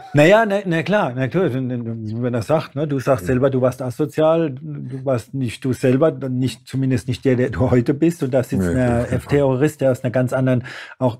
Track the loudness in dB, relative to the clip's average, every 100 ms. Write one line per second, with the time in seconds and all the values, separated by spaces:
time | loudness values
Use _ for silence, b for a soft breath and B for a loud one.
0 | -2 4 6 6 4 0 0 -2 0 0
1 | 0 -2 -2 0 0 -2 -4 -6 -6 -8
2 | -6 -4 -2 -2 0 -2 -2 -6 -4 -2
3 | 0 0 0 0 2 2 0 -2 -8 -4
4 | -4 0 2 2 0 -6 -12 -12 -10 -8
5 | -2 -2 -4 -6 -6 -4 -4 0 2 4
6 | 4 0 -6 -2 -2 -4 -8 -4 0 -2
7 | -2 -2 0 2 0 0 2 2 2 2
8 | 0 0 -2 0 0 -2 0 0 0 0
9 | -2 -4 0 2 2 2 0 0 0 0
10 | 0 0 0 0 0 0 -2 B B B
11 | -4 -4